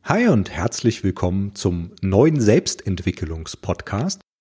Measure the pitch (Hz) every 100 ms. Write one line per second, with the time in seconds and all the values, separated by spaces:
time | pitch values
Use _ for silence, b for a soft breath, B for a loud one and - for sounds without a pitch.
0 | - 196 240 120 87 80 95 - 117 -
1 | 98 - 90 95 101 - 98 87 85 -
2 | 95 98 156 151 104 120 - - - 90
3 | - - 80 80 80 - - 87 - 101
4 | 175 - _ _